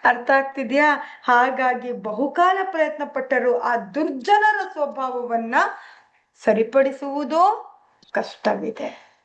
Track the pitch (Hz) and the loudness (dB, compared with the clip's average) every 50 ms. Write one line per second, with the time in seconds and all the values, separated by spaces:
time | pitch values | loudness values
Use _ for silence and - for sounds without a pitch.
0 | - 247 247 240 240 - 269 269 269 277 269 285 262 214 254 285 294 302 285 269 | 4 2 2 2 2 2 2 2 2 0 -4 -6 -4 0 2 4 4 4 2 0
1 | - - - - - - 247 240 247 262 262 - 262 254 247 233 233 247 240 196 | -4 -14 -18 -8 0 4 4 4 4 4 0 0 0 0 0 -2 -4 -8 -8 -8
2 | - 214 214 214 269 277 - 330 349 370 381 392 381 381 381 320 311 285 302 302 | -6 -8 -4 -2 -2 -2 2 2 4 4 4 2 -2 -4 0 0 0 -2 -2 -6
3 | 294 - - 269 262 - 269 247 233 254 240 240 - 240 240 226 196 180 - 277 | -8 -6 -6 -6 -2 0 0 0 2 2 0 0 0 -2 -2 -2 -4 -6 -4 -2
4 | 320 320 269 262 233 392 403 415 415 427 415 403 381 381 - 311 294 262 - 269 | -2 -2 -4 -6 0 2 2 4 4 2 2 0 -4 -8 -4 -4 -4 -4 -4 -6
5 | 262 262 247 247 240 233 233 233 226 226 247 294 381 427 403 - - - - - | -6 -6 -4 -6 -4 -2 -2 -2 -2 0 0 0 0 0 -4 -12 -18 -20 -20 -20
6 | _ _ _ _ _ _ _ _ - 233 208 208 226 220 - 269 269 269 269 - | _ _ _ _ _ _ _ _ 0 0 2 2 2 2 4 2 2 2 0 -6
7 | 285 277 269 285 294 247 302 330 359 403 453 453 - - - _ _ _ _ _ | -8 -6 -4 -4 -4 -2 2 4 4 4 2 0 -8 -18 -20 _ _ _ _ _
8 | _ _ _ - - - - - - 214 208 196 208 226 - - - - - - | _ _ _ -4 -4 -4 -12 -4 -2 -2 -2 0 -4 -8 -8 -6 -10 -10 -10 -12
9 | - _ _ _ | -20 _ _ _